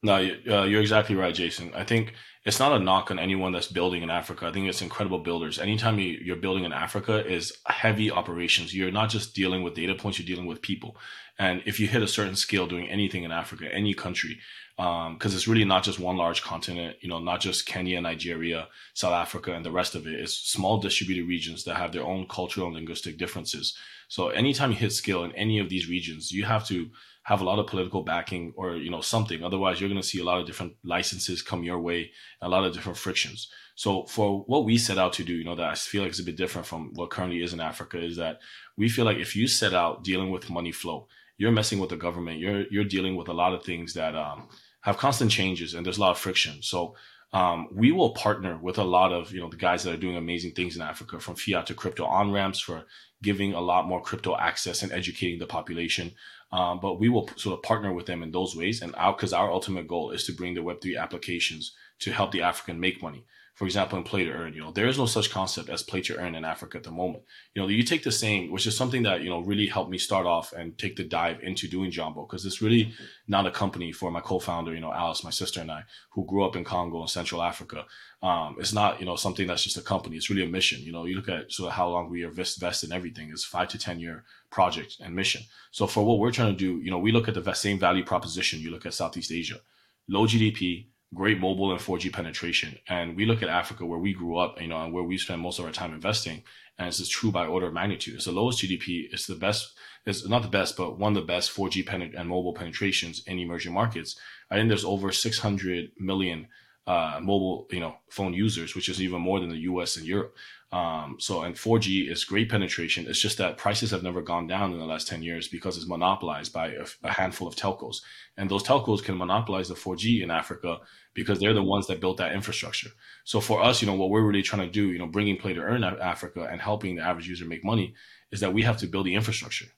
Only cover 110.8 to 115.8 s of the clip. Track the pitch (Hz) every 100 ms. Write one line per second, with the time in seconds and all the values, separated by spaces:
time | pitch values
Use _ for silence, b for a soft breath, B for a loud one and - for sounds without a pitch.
110.8 | 85 80 76 - - 92 82 85 110 113
111.8 | 95 98 71 85 - 98 113 110 92 -
112.8 | 82 - 85 101 104 - 92 82 101 107
113.8 | 117 95 90 90 78 85 85 95 98 85
114.8 | 80 78 - 85 82 82 82 85 95 90